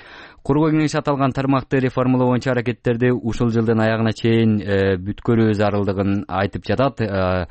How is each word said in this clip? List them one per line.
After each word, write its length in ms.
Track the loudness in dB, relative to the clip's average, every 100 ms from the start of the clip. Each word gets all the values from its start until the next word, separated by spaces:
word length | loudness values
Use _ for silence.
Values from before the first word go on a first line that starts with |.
| -20 -20 -20 -10
Коргоо 260 | -2 0 2
кеңеши 260 | 2 0 -2
аталган 340 | -2 0 0 0
тармакты 440 | 0 -2 0 0
реформалоо 520 | 0 0 0 2 2
боюнча 200 | 0 0
аракеттерди 600 | -2 -2 -4 -2 2 2
ушул 400 | 0 -2 -2 0
жылдын 300 | 0 2 2
аягына 300 | 2 0 -2 0
чейин, 440 | 0 2 2 0
э, 360 | 0 0 2 0
бүткөрүү 560 | -4 -6 0 2 2
зарылдыгын 720 | 2 0 0 -2 -2 0 -2 -2
айтып 380 | -4 -4 -4 -4
жатат. 360 | -2 -2 -2
Э, 460 | -4 -2 0 -2 -4